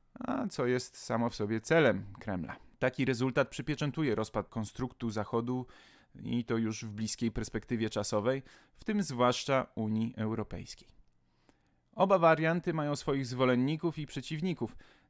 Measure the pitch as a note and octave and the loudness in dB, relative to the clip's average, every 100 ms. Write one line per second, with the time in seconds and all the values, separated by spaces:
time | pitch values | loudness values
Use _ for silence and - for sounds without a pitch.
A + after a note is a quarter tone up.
0 | _ - - B3+ A3+ - B2 B2 - - | _ -10 -6 -4 -4 -2 2 2 -2 -10
1 | - A#2 A#2+ - G#2 A2 - E3 C#3 G2 | -4 0 0 -2 -2 -2 4 6 6 4
2 | G2+ G2 - F#2 D2+ - - - B2+ - | -2 -10 -6 -4 -6 -10 -16 -2 -2 2
3 | B2+ B2 C3 B2+ C3 - C#3 D3 D3 C3+ | 0 2 0 2 0 -2 -6 -2 -2 0
4 | D3+ G#2+ A2 A2 G2+ - G#2 - B2+ - | 0 0 -2 -4 -4 -6 -8 -6 -6 -4
5 | A#2 G#2+ G#2 A#2 A#2+ B2+ B2 - - - | -4 -4 -2 -2 -2 -4 -6 -14 -20 -20
6 | _ - A2 A#2+ A#2 A#2 A2+ A2 A2+ G#2 | _ -12 -4 -4 0 0 0 -4 -8 -6
7 | A2 - A#2 G#2+ G#2+ A2 - A#2 A2 A2 | -6 -2 -2 -2 -4 -6 -4 -2 -2 -2
8 | G2+ G#2+ G#2+ C3+ - - _ - - G#3 | 0 0 2 0 -6 -20 _ -10 -4 -2
9 | E3 B2+ B2 B2 - C3+ - - A2 A2 | -2 2 2 2 2 0 0 -4 -2 0
10 | A2+ - A2 A2 G#2 F2+ - - - - | -2 -2 -4 -4 -6 -10 -12 -16 -20 -20
11 | - _ _ _ _ _ _ _ _ - | -20 _ _ _ _ _ _ _ _ 0
12 | F#3 F#3+ E3 D#3 D#3+ E3+ F3 D#3+ D3 D3 | 4 6 6 6 4 2 0 -2 -2 -2
13 | - C#3 C3 B2+ B2+ B2 C3 D#3 E3+ D#3 | -2 -2 -2 2 4 6 4 0 -2 -4
14 | D3 - - D#3+ F#3 E3 A#2 - - - | -8 -8 -8 -4 -2 -2 -4 -8 -20 -20
15 | _ | _